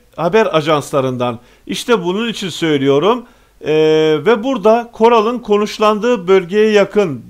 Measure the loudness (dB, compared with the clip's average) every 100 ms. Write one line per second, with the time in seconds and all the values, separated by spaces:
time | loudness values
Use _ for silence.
0 | _ -6 0 0 2 0 0 -2 0 -2
1 | -2 -2 -4 -6 -14 _ -10 -6 -2 0
2 | 0 -4 -6 -6 -8 -4 0 2 2 2
3 | 2 0 -6 _ _ _ -2 2 2 2
4 | 2 0 0 0 -2 0 2 2 -2 0
5 | 2 4 0 -4 -2 -2 -2 0 0 0
6 | -2 -2 2 0 2 0 2 2 2 0
7 | -2 -4